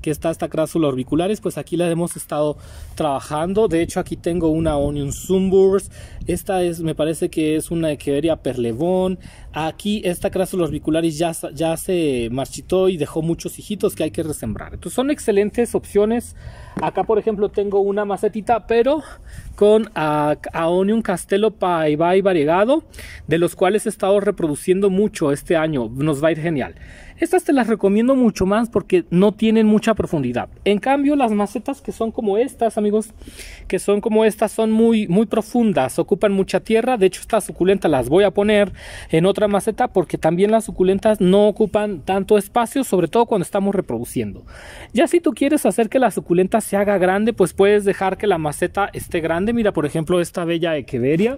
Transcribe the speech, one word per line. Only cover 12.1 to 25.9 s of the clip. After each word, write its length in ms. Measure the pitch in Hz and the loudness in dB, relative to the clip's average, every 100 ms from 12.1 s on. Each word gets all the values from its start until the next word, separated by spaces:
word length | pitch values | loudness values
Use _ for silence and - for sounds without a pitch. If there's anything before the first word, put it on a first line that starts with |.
| 127 117 | -2 -4
marchitó 580 | 127 131 - - 185 190 | -4 -6 -10 -2 2 4
y 80 | 185 | 4
dejó 240 | 147 160 | 2 -2
muchos 380 | 160 165 - - | -2 -2 -4 -12
hijitos 360 | - 208 202 - | -10 -2 -2 0
que 80 | |
hay 80 | 156 | -4
que 120 | - | -2
resembrar. 500 | 156 147 113 - - | -6 -6 -6 -8 -10
Entonces 220 | - 180 - | -12 -8 -4
son 160 | 262 | -2
excelentes 640 | 294 - 202 208 - 233 190 | -2 0 2 2 0 -2 -2
opciones. 600 | - 202 214 240 - - - - - - | -2 0 2 0 -4 -16 -18 -18 -12 -6
Acá, 220 | 160 180 | -4 -4
por 160 | 185 220 | 0 0
ejemplo, 300 | 208 202 202 | 0 -2 -2
tengo 320 | - 202 202 | -2 0 0
una 240 | 196 202 208 | 0 -2 -2
macetita, 640 | 190 214 220 196 233 - | -2 -2 -4 0 0 2
pero 360 | 226 233 302 - - - - - - | 2 2 2 -4 -18 -18 -18 -16 2
con, 340 | 208 220 226 - | 6 6 2 -2
ah, 420 | 156 151 147 147 - | 0 2 0 -2 -4
Aonium 480 | - 165 180 196 226 | -2 0 2 2 0
Castelo 500 | 220 180 - 202 214 | 0 -4 0 0 0
Paibai 680 | 214 190 170 156 151 170 190 | 0 0 2 0 2 2 4
variegado, 640 | 196 180 143 170 220 320 - - - - - | 2 2 2 2 4 2 -2 -18 -18 -16 -2
de 100 | 156 | 0
los 180 | 170 - | 0 2
cuales 300 | 185 208 220 | 2 2 -2
he 40 | |
estado 300 | - 190 202 | -4 2 2
reproduciendo 680 | 202 196 165 147 - 185 202 | 2 -2 -4 -4 0 2 2
mucho 420 | 185 208 214 147 | 2 0 0 -2
este 260 | 143 - 170 | -2 0 0
año. 320 | 156 147 | 0 -2
Nos 340 | 113 | -4